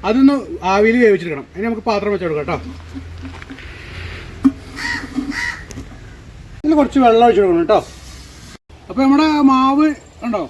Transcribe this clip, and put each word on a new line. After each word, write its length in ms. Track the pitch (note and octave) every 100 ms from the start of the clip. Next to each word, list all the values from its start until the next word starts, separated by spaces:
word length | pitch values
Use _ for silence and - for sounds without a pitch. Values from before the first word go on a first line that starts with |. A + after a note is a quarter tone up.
| F#3
അതൊന്ന് 260 | A#3 C4+ C#4 G3+ E3+ F3+
ആവിയിൽ 240 | G3 A3 A#3+
വേവിച്ചെടുക്കണം. 420 | A#3 G3 E3+ C#3+ -
അതിന് 140 | E3+ A3+
നമുക്ക് 160 | A3+ A#3
പാത്രം 240 | G#3 G3+
വെച്ച് 120 | G3+ F3+
കൊടുക്കാം 200 | D3+ D3
കേട്ടോ. 120 | D#3 - - - - - - C4 - - C4+ - - - - - - - - C4+ - - - - C#4 C4+ - - - - - - - - - - - - - - -
ഇതിൽ 120 | D4+ D#4
കുറച്ച് 200 | C4+ C#4 B3
വെള്ളം 180 | A3+ A#3+
ഒഴിച്ച് 160 | G3
കൊടുക്കണം 220 | G3 E3+
കേട്ടോ. 160 | E3+ G#3 - - - - - - - - _ - -
അപ്പോൾ 140 | F#3+
നമ്മുടെ 220 | C4+ C#4 D#4 D4+ C#4
മാവ് 360 | C4 C4 C#4 D#4 D4 - - A#3+
ഉണ്ടോ 160 | G#3+ D3